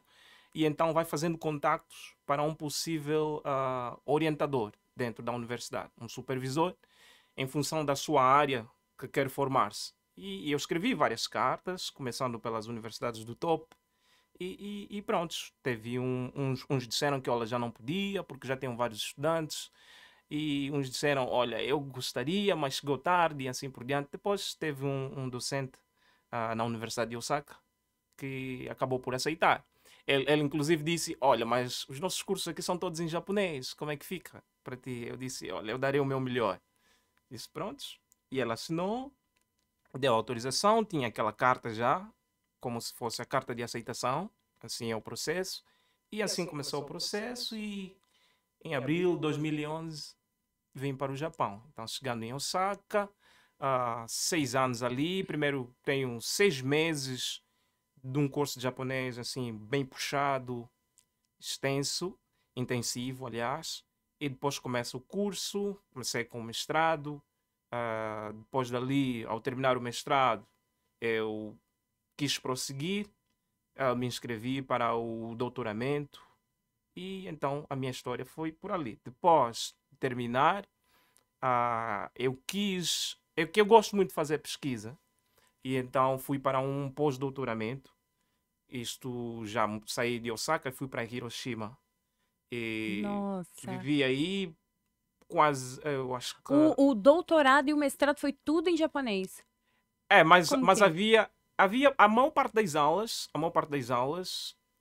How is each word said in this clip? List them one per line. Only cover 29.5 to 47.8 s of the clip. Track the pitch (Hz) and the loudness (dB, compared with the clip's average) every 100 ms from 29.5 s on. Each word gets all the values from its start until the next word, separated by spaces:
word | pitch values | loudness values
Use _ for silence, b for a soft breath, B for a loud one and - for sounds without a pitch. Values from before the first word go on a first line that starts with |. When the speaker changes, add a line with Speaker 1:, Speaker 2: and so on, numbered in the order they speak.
| - - b b b - | 4 0 b b b 2
Speaker 1:
Ele, | 139 135 | 4 6
ele | 151 | 4
inclusive | 147 147 143 165 | 4 0 2 2
disse, | 151 170 - - | 2 -2 -2 2
"Olha, | 135 117 117 | 4 4 4
mas | 123 123 - - | 0 0 -4 -8
os | 135 | -6
nossos | 180 - | -6 -4
cursos | - 190 - | -4 -4 -4
aqui | 160 | -6
são | 175 180 | -4 -2
todos | 185 160 | -4 -4
em | 170 | -4
japonês, | 170 165 202 190 143 127 | -4 -2 -2 0 -2 -8
como | - 151 | -8 -8
é | 147 | -8
que | - | -8
fica | 175 - 110 - _ | -10 -12 -20 -20 _
para | - 127 | -14 -12
ti?" | - 123 120 | -8 -8 -8
Eu | 123 | -8
disse, | 127 127 - | -10 -8 -8
"Olha, | 87 107 | -8 -6
eu | 127 | -2
darei | 135 143 | 0 2
o | 135 | 2
meu | 135 | 0
melhor." | 131 123 110 90 _ _ _ _ _ _ - | -2 0 0 -2 _ _ _ _ _ _ -18
Disse, | 120 - | -16 -12
"Prontos." | 147 185 285 - - _ _ - | -10 -8 -10 -14 -16 _ _ -8
E | 131 | -4
ela | 117 113 | -2 -2
assinou, | - 165 185 233 277 - _ _ _ _ _ _ _ 135 | -4 -4 -2 -4 -8 -16 _ _ _ _ _ _ _ 0
deu | 131 | 4
autorização, | 110 110 117 127 131 208 226 214 | 4 2 -4 -4 2 4 4 2
tinha | 156 123 | 0 -2
aquela | - 110 | 0 -2
carta | - 127 127 120 | 4 4 4 0
já, | 110 120 165 214 - _ _ _ _ | 0 2 2 -2 -20 _ _ _ _
como | 131 117 | -8 -6
se | - | -8
fosse | - 120 - | -8 -6 -6
a | 117 | -2
carta | 135 127 117 | -2 -2 -6
de | |
aceitação, | 117 120 113 117 123 139 202 _ _ _ | -6 -8 -8 -4 -2 -2 -6 _ _ _
assim | 113 - 117 | -12 -6 -4
é | 113 | -4
o | |
processo. | - 117 - 175 185 - _ _ _ _ _ | -6 -8 -4 -4 -4 -8 _ _ _ _ _
E | 214 | -4
assim | 202 - 170 | -2 -2 -4
começou | 147 135 147 | -6 -6 -6
o | 143 | -6
processo | 175 - 208 226 240 - 220 | -6 -4 -4 -6 -6 -8 -6
e | 214 202 | -8 -8